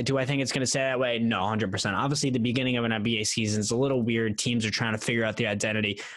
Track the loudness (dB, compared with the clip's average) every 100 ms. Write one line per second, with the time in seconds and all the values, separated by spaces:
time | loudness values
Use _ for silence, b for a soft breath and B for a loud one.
0 | 0 0 2 0 0 0 0 0 0 0
1 | 0 2 2 2 0 0 0 -2 -2 0
2 | 0 0 0 0 0 0 0 0 0 0
3 | 0 0 0 0 0 0 0 0 2 2
4 | 0 0 0 -2 -2 0 0 0 0 0
5 | 0 0 0 0 0 0 0 0 0 -2
6 | B